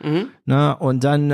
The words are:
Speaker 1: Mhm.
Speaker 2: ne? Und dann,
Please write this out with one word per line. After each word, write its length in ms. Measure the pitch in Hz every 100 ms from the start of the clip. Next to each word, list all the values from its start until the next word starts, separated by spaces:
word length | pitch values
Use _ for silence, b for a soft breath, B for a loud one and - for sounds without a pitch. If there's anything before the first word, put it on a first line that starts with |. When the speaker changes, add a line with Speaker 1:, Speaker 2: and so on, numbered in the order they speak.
Speaker 1:
Mhm. 260 | 151 156 262 - -
Speaker 2:
ne? 280 | 135 147 135
Und 260 | 151 131
dann, 280 | 135 147 147